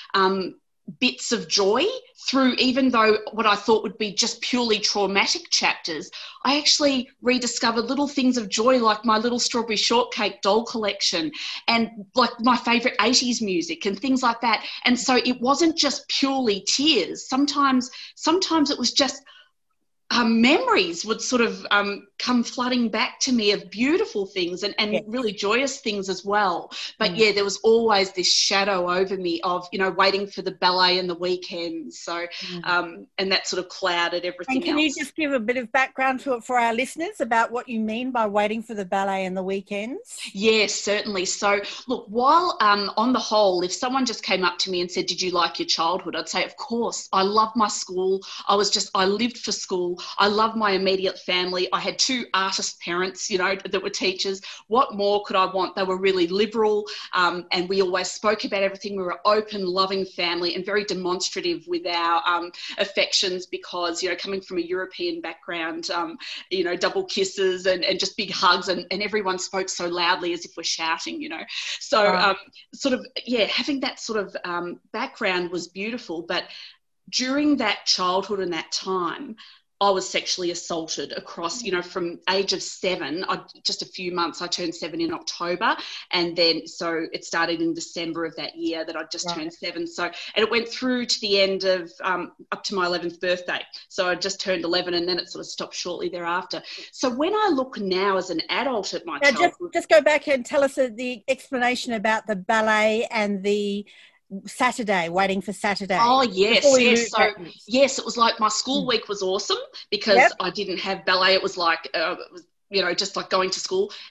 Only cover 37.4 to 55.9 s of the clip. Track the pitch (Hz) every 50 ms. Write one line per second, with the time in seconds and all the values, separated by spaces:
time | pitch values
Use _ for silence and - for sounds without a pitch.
37.4 | 233 226 226 247 240 262 233 220 220 214 220 240 254 262 247 233 220 208 196 208
38.4 | 208 208 220 226 214 - 226 202 190 180 202 196 196 196 190 190 190 185 185 190
39.4 | 185 190 196 202 196 - 208 202 214 240 294 427 494 - - - - 226 - 190
40.4 | 208 220 220 220 202 - - - - 208 202 214 202 214 202 185 185 190 - -
41.4 | 220 202 202 202 202 - - - - 247 247 196 - 196 208 240 247 277 311 339
42.4 | 370 349 - - 214 208 202 202 202 190 - 220 226 254 247 214 - - 220 214
43.4 | 208 190 180 175 180 180 - - 262 247 262 269 254 240 214 - - - 196 185
44.4 | 185 170 - - - 190 185 175 180 180 - 190 175 - 180 - 185 180 175 175
45.4 | 170 170 - - 165 - - 170 165 165 180 185 - 196 160 165 160 - - 185
46.4 | 156 - - - - - 233 233 226 180 - - - - - 190 190 202 208 220
47.4 | 220 214 - 233 208 208 - - - - 180 185 185 190 190 196 - - - -
48.4 | - - 202 202 202 196 - 208 - - - 196 185 196 202 208 240 240 - -
49.4 | - 220 196 - - - 196 180 180 175 180 180 - - - - 196 208 208 214
50.4 | 220 220 214 226 214 202 190 190 190 185 190 190 190 180 - - - - 180 180
51.4 | 180 180 180 180 185 - 202 175 175 196 175 - - - 262 240 202 - - 190
52.4 | 190 190 - - - - - - - 180 170 180 185 190 185 - - - 208 180
53.4 | 180 196 196 196 - 190 202 185 - 202 196 - 196 190 190 - - 196 196 196
54.4 | - - - - - - 214 254 285 - 214 196 202 202 202 202 208 - 196 190
55.4 | 185 180 180 185 180 - - 202 190 185